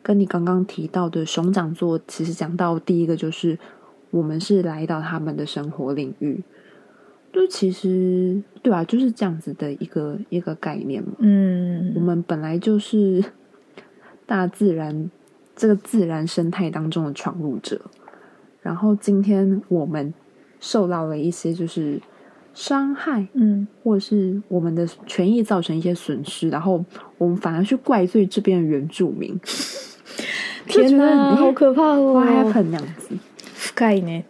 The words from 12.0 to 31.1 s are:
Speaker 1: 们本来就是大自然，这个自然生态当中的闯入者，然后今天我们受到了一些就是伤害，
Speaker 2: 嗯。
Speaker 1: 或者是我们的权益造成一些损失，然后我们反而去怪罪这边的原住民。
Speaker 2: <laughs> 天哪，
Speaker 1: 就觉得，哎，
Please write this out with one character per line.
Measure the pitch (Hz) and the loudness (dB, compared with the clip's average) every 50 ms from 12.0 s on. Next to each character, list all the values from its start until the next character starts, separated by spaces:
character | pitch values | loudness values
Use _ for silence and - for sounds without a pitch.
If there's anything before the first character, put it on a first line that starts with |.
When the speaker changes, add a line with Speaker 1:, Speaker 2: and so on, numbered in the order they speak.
Speaker 1:
们 | 170 175 175 170 170 | 0 0 0 0 -2
本 | - 175 156 | -2 -4 -4
来 | 151 156 160 | -4 -4 -4
就 | 170 190 226 214 208 | -2 0 2 0 0
是 | 208 - - 214 208 196 185 180 202 - - _ _ _ _ - _ _ _ - - _ _ _ _ - - - _ | 0 0 0 2 2 4 2 2 0 -2 -4 _ _ _ _ -20 _ _ _ -20 -20 _ _ _ _ -20 -20 -20 _
大 | _ - 196 185 | _ -2 0 0
自 | 180 - - 214 202 170 | -2 -2 0 2 2 2
然， | 160 156 151 151 151 156 175 _ _ _ _ _ _ _ _ _ | 0 -4 -6 -6 -6 -8 -8 _ _ _ _ _ _ _ _ _
这 | - - | 0 2
个 | 220 208 | 4 4
自 | 196 - - - 226 190 | 2 0 -2 0 2 2
然 | 170 165 160 156 | 2 0 -2 -4
生 | 170 - - 170 165 170 | -4 -2 -2 -2 -2 -2
态 | - 190 160 | -2 -4 -4
当 | 156 160 156 160 | -2 -4 -4 -2
中 | 160 170 160 | -2 -2 -4
的 | 147 143 | -4 -6
闯 | - - - 135 180 | -6 -8 -10 -8 -6
入 | 156 151 127 104 | -6 -6 -6 -6
者， | - - - - - - - _ - - - - - - _ _ _ _ _ _ _ | -6 -8 -10 -10 -10 -14 -20 _ -20 -20 -20 -20 -20 -20 _ _ _ _ _ _ _
然 | 175 170 | -8 -6
后 | 175 196 214 208 | -2 0 2 0
今 | 202 - - 202 196 | 2 2 0 2 2
天 | 196 196 208 196 196 190 190 190 - | 4 2 2 2 4 2 2 0 0
我 | - 185 170 156 | -2 -2 -2 -2
们 | 160 151 156 143 143 165 _ _ _ _ _ _ _ _ _ | -2 -4 -6 -6 -6 -8 _ _ _ _ _ _ _ _ _
受 | - - - 240 202 | -16 -4 0 0 0
到 | 175 180 170 165 | 2 0 -2 -4
了 | 156 156 151 | -4 -4 -2
一 | 147 170 | -2 -2
些 | 175 - - 165 165 | -4 -2 -4 -4 -4
就 | 170 175 | -4 -4
是 | 165 - - 160 147 143 - - - - - - - - - - _ _ | -6 -4 -4 -4 -4 -4 -6 -8 -14 -20 -20 -20 -20 -20 -20 -20 _ _
伤 | - - - 285 277 277 277 285 | -14 -4 -2 0 0 0 0 -4
害， | 269 - 330 294 226 196 190 _ | -4 -4 -4 -2 -2 -2 -4 _
Speaker 2:
嗯。 | 277 226 214 208 202 202 208 _ _ _ | 2 4 4 4 2 -2 -4 _ _ _
Speaker 1:
或 | 233 220 | 0 0
者 | 196 | 0
是 | 196 - 214 208 190 185 185 202 208 | 0 0 0 2 2 2 -2 -4 -4
我 | _ 190 180 | _ -2 0
们 | 165 170 160 | 0 0 0
的 | 165 170 170 - - - | 0 -2 -2 -4 -10 -16
权 | - - - 180 185 | -12 -2 0 2 4
益 | 220 240 220 | 4 2 2
造 | 208 220 185 | 2 0 0
成 | 165 - 160 | 0 -2 -2
一 | 160 | -2
些 | 160 175 180 | 0 -2 -2
损 | 170 - - 147 120 143 | -2 -4 -6 -6 -6 -6
失， | - - - - 165 | -10 -8 -4 -4 -2
然 | 143 143 | -2 0
后 | 160 196 190 170 175 - - - - - - _ | 0 0 0 0 0 -4 -10 -20 -20 -20 -6 _
我 | 175 | 0
们 | 175 175 | 0 0
反 | 175 - 175 165 | 0 -2 -2 0
而 | 160 190 | 0 0
去 | 208 269 | 0 0
怪 | 254 - - 262 220 180 | -2 0 0 2 2 2
罪 | 180 - 233 202 | 2 4 4 2
这 | 185 - - | 4 0 -2
边 | 190 - 185 180 170 | 2 2 2 2 2
的 | |
原 | 151 156 139 135 | 2 0 0 -2
住 | 160 - - 185 151 | -4 -2 -2 -2 -2
民。 | - - - - - 180 | -2 -4 -8 -6 -8 -8
Speaker 2:
<laughs> | - - - - - - - - - - - - - - - - - - - - - - - - - | -8 -8 -8 -8 -8 -10 -10 -14 -14 -16 -20 -20 -20 -20 -14 -12 -10 -8 -8 -8 -8 -8 -10 -14 -10
天 | - - - 254 262 277 | 2 4 6 8 8 8
哪， | |
Speaker 1:
就 | |
觉 | 277 | 8
得， | 277 | 8
哎， | 302 | 8